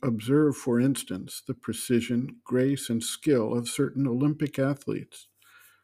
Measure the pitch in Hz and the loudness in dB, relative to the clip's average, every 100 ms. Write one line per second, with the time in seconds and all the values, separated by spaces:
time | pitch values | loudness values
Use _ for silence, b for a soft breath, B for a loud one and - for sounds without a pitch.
0 | 135 113 110 143 151 135 - 120 131 131 | -2 -2 2 4 4 2 0 2 2 0
1 | - 92 - - - 131 - 113 - 120 | -4 -8 -10 -14 -10 -10 -6 -8 0 0
2 | 117 120 139 - - 123 135 139 - 117 | 2 -2 -2 -8 -2 0 2 0 -2 -4
3 | 113 - - 131 110 120 117 - 139 131 | -4 -4 2 4 4 -2 -4 -2 -2 0
4 | 139 120 147 151 147 - 135 143 - 101 | 0 2 0 0 -2 0 0 -2 -4 -6
5 | - - - _ b b b b | -8 -20 -20 _ b b b b